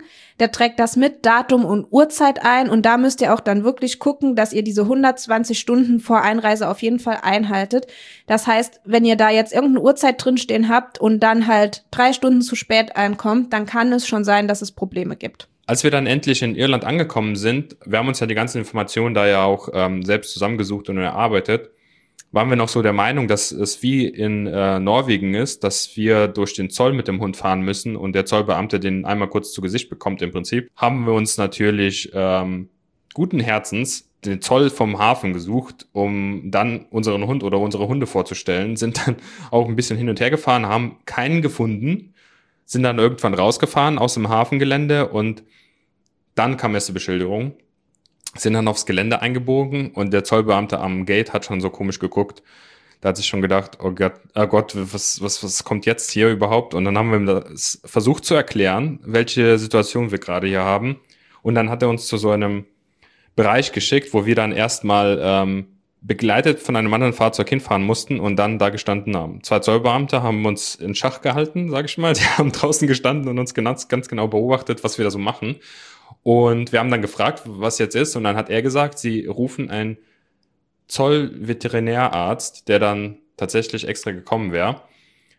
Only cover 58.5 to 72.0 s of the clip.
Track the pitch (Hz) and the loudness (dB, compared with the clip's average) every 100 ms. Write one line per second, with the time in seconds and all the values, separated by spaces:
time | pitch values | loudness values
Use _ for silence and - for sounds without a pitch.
58.5 | 107 95 95 151 - - 113 120 131 117 | 0 2 2 -2 -6 -2 0 0 2 4
59.5 | 113 110 113 104 123 117 98 - 90 95 | 4 4 2 2 -2 -2 -4 -4 -4 0
60.5 | 95 95 101 120 139 _ _ _ _ 113 | 0 0 0 -2 -6 _ _ _ _ 0
61.5 | 117 110 120 123 117 - 110 107 104 104 | 0 0 0 0 0 -4 -2 0 0 0
62.5 | 101 101 _ _ _ _ _ _ - 107 | -4 -8 _ _ _ _ _ _ 2 4
63.5 | 120 135 - - 139 - 110 104 113 107 | 4 0 -2 0 0 2 0 2 2 2
64.5 | 101 113 - 104 101 101 98 87 98 95 | 0 -2 -2 2 2 4 2 2 2 2
65.5 | 98 95 _ _ _ 98 104 113 107 156 | -2 -6 _ _ _ -6 -2 2 4 2
66.5 | 151 - 117 110 113 127 117 113 113 101 | 0 0 0 2 2 0 2 0 2 -2
67.5 | 135 - 101 98 113 - 131 101 98 104 | -2 0 -2 0 -2 -2 -4 -2 0 0
68.5 | 110 101 104 - 101 101 95 80 92 - | 0 0 -2 -4 -4 -2 -4 -6 -10 -2
69.5 | 104 104 113 120 127 139 131 120 107 107 | 0 2 2 2 0 0 -2 0 0 -2
70.5 | 101 - - 90 101 131 - 143 135 156 | -2 -6 -8 -8 -4 -4 -4 -4 -2 -4
71.5 | 180 175 139 147 - | -4 -4 -4 -6 -2